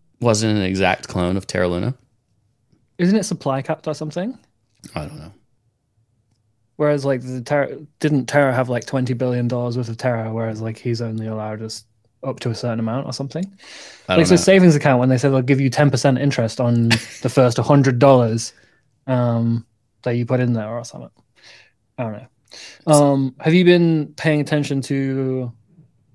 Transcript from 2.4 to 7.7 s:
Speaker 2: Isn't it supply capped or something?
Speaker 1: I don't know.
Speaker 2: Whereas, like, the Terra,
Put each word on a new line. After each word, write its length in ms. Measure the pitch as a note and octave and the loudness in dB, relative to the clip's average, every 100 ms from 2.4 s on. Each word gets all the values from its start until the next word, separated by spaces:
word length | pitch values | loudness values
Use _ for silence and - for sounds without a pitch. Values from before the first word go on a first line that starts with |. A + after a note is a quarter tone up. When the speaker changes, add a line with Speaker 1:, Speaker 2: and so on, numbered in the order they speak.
| _ _ _ _ _ - | _ _ _ _ _ -2
Speaker 2:
Isn't 180 | F3+ G#3+ | 0 0
it 80 | - | -2
supply 360 | D#3+ C#3+ C3+ | -6 -4 -4
capped 260 | C3 D#3 - | -4 -6 -6
or 60 | |
something? 440 | D3 D#3 F3 G#3 - _ _ _ _ - - | -8 -8 -6 -8 -10 _ _ _ _ -14 -12
Speaker 1:
I 60 | D2+ | -12
don't 140 | D2+ | -14
know. 120 | D#2+ G2+ _ _ _ _ _ _ _ _ _ _ _ _ _ - | -20 _ _ _ _ _ _ _ _ _ _ _ _ _ _ -2
Speaker 2:
Whereas, 280 | D3 D3 C#3 | 0 0 0
like, 160 | C3 | -4
the 200 | B2+ B2+ | -4 -10
Terra, 360 | A#2 D3 C#3 | -2 -2 -2